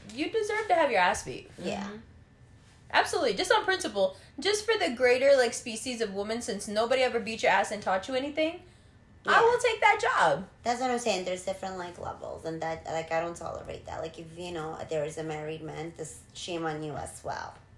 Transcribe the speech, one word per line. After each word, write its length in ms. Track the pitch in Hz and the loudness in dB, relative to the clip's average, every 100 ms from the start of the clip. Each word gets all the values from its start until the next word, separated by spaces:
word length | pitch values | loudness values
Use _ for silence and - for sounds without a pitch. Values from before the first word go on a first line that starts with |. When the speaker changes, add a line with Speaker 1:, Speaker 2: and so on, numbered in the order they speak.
| 208 220 | -12 -6
Speaker 1:
you 160 | 339 | -4
deserve 360 | 440 415 427 427 | -2 -2 -2 2
to 40 | |
have 160 | 349 294 | 4 4
your 100 | 208 | 4
ass 220 | 180 208 | 4 2
beat. 280 | - 127 - - | -4 -10 -12 -10
Speaker 2:
Yeah. 240 | 175 196 | -6 -6
Speaker 3:
Mm-hmm. 140 | 202 214 226 - - - - - - - - | -6 -12 -18 -20 -20 -20 -20 -20 -20 -20 -2
Speaker 1:
Absolutely. 440 | - 359 403 285 196 | 2 2 2 2 2
Just 160 | 349 | 4
on 140 | 453 427 | 4 4
principle. 520 | 370 330 208 190 - - - | 0 0 2 0 0 -16 -4
Just 260 | 349 415 440 | 0 2 2
for 140 | 440 | 2
the 160 | 349 233 | 0 4
greater, 420 | 247 254 277 277 | 4 6 8 8
like, 160 | 240 | 6
species 480 | 233 247 220 262 240 | 0 -6 -8 -6 -4
of 140 | 220 190 | -4 -2
woman, 260 | 208 226 | -4 -4
since 260 | 240 196 208 | -4 -6 -2
nobody 360 | 208 226 262 | 0 2 4
ever 160 | 254 226 | 4 2
beat 240 | 208 220 | -4 0
your 80 | 247 | 4
ass 180 | 190 208 | 4 2
and 120 | 208 | -2
taught 240 | 208 190 190 | 0 -2 0
you 80 | 262 | -4
anything, 460 | 285 294 311 349 - - - - - - - | -2 0 -2 -2 -12 -20 -20 -20 -20 -8 4
I 60 | |
Speaker 2:
Yeah. 100 | 392 | 6
Speaker 1:
will 180 | 466 480 | 6 6
take 220 | 480 440 | 2 4
that 180 | 427 427 | 4 4
job. 460 | 453 - 170 151 196 - | 2 4 4 2 -2 -8
Speaker 2:
That's 160 | - 240 | -4 -2
what 100 | 254 | 0
I'm 100 | 240 | 0
saying. 260 | 226 185 185 | 0 -2 -2
There's 180 | 180 | -4
different, 340 | - 190 190 185 | -6 -6 -6 -8
like, 220 | 175 175 | -10 -10
levels, 460 | - - - - 165 | -10 -10 -10 -8 -8
and 160 | 165 | -4
that, 240 | 160 160 - | -4 -6 -4
like, 260 | 160 160 | -6 -2
I 80 | 165 | -2
don't 160 | 170 170 | -2 -4
tolerate 500 | 165 - 160 160 - | -8 -10 -10 -12 -10
that. 140 | - | -8
Like, 160 | 165 160 | -8 -10
if, 60 | 165 165 | -14 -12
you 140 | 175 | -8
know, 240 | 175 156 160 - | -6 -6 -8 -4
there 140 | 156 | -2
is 140 | 151 156 | -2 -4
a 60 | |
married 380 | 160 151 151 160 | -6 -6 -6 -8
man, 280 | 156 147 160 165 | -10 -10 -10 -10
this, 220 | 156 - - | -12 -14 -18
shame 320 | - - 170 160 | -12 -8 -4 -4
on 160 | 151 | -4
you 100 | 156 139 | -6 -8
as 240 | - - - | -10 -10 -8
well. 280 | - - - - | -8 -8 -14 -20